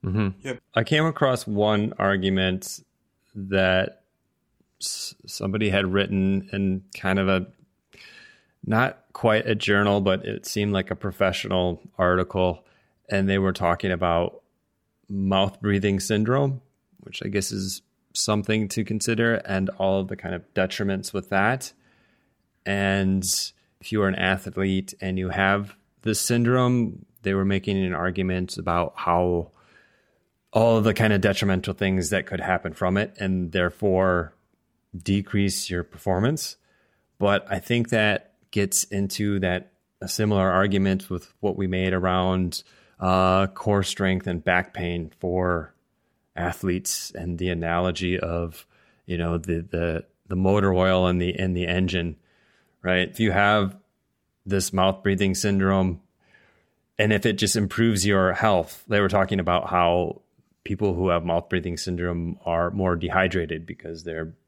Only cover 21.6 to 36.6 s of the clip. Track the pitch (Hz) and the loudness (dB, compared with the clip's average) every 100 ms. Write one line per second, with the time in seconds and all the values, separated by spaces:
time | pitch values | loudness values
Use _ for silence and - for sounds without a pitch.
21.6 | - _ _ _ _ _ _ _ _ _ | -6 _ _ _ _ _ _ _ _ _
22.6 | - 101 98 98 95 95 92 - - _ | -4 0 2 2 2 0 0 -4 -6 _
23.6 | _ _ - 107 98 95 92 95 98 92 | _ _ -6 0 0 2 0 0 -4 -4
24.6 | 95 95 95 - 95 92 92 92 95 101 | 0 0 -2 -8 -6 -4 -4 0 2 2
25.6 | 101 - _ _ 107 107 - 120 120 127 | -2 -12 _ _ -4 -2 0 2 2 4
26.6 | 123 123 110 87 - _ 95 98 98 98 | 2 2 0 -6 -20 _ -2 0 2 0
27.6 | 95 98 95 82 90 92 92 92 92 - | 0 -2 0 -2 -2 -2 -2 -2 -4 -6
28.6 | 87 87 82 - - 87 90 87 85 _ | -2 0 -2 -4 0 2 2 0 -4 _
29.6 | _ _ _ _ _ _ _ _ _ 113 | _ _ _ _ _ _ _ _ _ 2
30.6 | 113 113 107 104 110 101 101 98 98 92 | 4 6 4 4 4 4 2 2 0 0
31.6 | 92 92 98 95 85 98 - 92 87 92 | -2 -2 0 0 0 -2 -2 -6 0 -2
32.6 | 90 78 92 98 107 - 98 92 87 92 | -2 -4 0 0 -2 -4 -2 -2 -2 0
33.6 | 87 - 104 92 95 90 80 _ _ _ | -2 0 0 2 2 2 -2 _ _ _
34.6 | _ _ _ 90 - 101 98 104 101 92 | _ _ _ -10 -2 -2 0 0 0 -2
35.6 | - 90 85 - - 92 113 151 - - | -6 -6 -8 -8 -2 0 0 -2 -6 -12